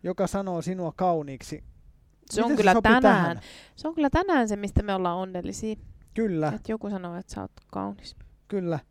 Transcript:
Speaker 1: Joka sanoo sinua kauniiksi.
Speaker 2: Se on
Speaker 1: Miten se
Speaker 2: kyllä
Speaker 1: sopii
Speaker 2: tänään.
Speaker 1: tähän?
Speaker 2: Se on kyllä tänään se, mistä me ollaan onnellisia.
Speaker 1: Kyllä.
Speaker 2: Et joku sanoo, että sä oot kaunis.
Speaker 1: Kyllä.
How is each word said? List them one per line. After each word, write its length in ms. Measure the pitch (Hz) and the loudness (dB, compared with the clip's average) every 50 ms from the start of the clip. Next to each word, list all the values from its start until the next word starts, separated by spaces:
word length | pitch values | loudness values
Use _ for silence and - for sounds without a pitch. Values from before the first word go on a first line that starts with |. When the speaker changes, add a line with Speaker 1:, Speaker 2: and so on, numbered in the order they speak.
| - | -4
Speaker 1:
Joka 240 | 175 185 - 196 | -6 -2 -2 -2
sanoo 340 | 175 - 196 196 190 180 170 | -2 0 -4 -4 -2 -4 -4
sinua 320 | 151 165 185 185 180 160 - | -4 -4 -4 -4 -4 -6 -2
kauniiksi. 680 | - 190 180 170 160 147 143 135 127 - - 156 151 - - - - - - - _ _ _ _ _ _ - | 0 2 2 2 2 -2 -6 -10 -12 -12 -12 -12 -14 -14 -20 -20 -20 -20 -20 -20 _ _ _ _ _ _ -6
Speaker 2:
Se 100 | - 202 233 | 0 0 2
on 20 | 240 | 2
Speaker 1:
Miten 60 | 294 | 2
se 40 | - | 4
Speaker 2:
kyllä 120 | 202 190 185 | 4 6 6
Speaker 1:
sopii 80 | 226 202 220 226 | 6 6 6 6
Speaker 2:
tänään. 80 | 254 | 8
Speaker 1:
tähän? 380 | 254 262 233 202 175 170 170 214 - - - - - - _ | 8 8 6 6 4 0 -2 -6 -10 -16 -20 -20 -20 -20 _
Speaker 2:
Se 120 | - - | -8 -8
on 80 | 311 330 | -6 -2
kyllä 140 | 330 302 277 | 0 0 2
tänään 380 | - 311 381 403 349 277 233 | 2 2 2 4 2 2 2
se, 80 | 214 208 | 2 -2
mistä 280 | 202 202 202 - - 208 | -4 -4 0 0 0 2
me 120 | 208 196 | 2 -2
ollaan 220 | 190 185 175 170 | 0 0 -2 -2
onnellisia. 580 | 180 190 190 185 180 175 - 202 - - 220 214 - - - - - - - - | -2 -6 -6 -8 -8 -8 -8 -8 -8 -6 -8 -8 -8 -12 -20 -20 -20 -20 -10 -4
Speaker 1:
Kyllä. 380 | - 226 214 180 160 156 151 - | -2 0 0 0 0 0 0 -2
Speaker 2:
Et 140 | - - - | -4 -6 -6
joku 200 | 220 220 220 202 | -6 -6 -6 -6
sanoo, 260 | 208 190 180 175 170 | -8 -6 -8 -8 -10
että 180 | 175 190 _ - | -12 -12 _ -10
sä 80 | 202 | -10
oot 100 | 190 190 _ - _ _ | -10 -10 _ -18 _ _
kaunis. 440 | - 196 190 202 202 - - - - - - - - _ _ | -8 -6 -6 -6 -8 -10 -16 -20 -20 -20 -20 -20 -20 _ _
Speaker 1:
Kyllä. 320 | _ - 196 180 170 165 143 - _ | _ -6 -4 -2 -2 -4 -4 -6 _